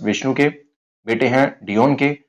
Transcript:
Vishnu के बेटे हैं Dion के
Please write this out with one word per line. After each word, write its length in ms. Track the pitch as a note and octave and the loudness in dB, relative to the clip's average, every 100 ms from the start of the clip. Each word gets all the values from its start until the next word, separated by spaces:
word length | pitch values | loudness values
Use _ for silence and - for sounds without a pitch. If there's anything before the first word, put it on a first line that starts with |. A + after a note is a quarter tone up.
Vishnu 300 | G#2 G2+ C3+ | -4 -2 -2
के 160 | C3+ D3 - _ _ _ _ G#2+ | 0 -2 -2 _ _ _ _ -6
बेटे 220 | A#2 B2+ | -2 0
हैं 380 | C3 C#3+ - G2+ | 2 0 -2 -4
Dion 300 | G#2 C3+ C3+ | 2 2 2
के 280 | C#3+ D3 | -2 -2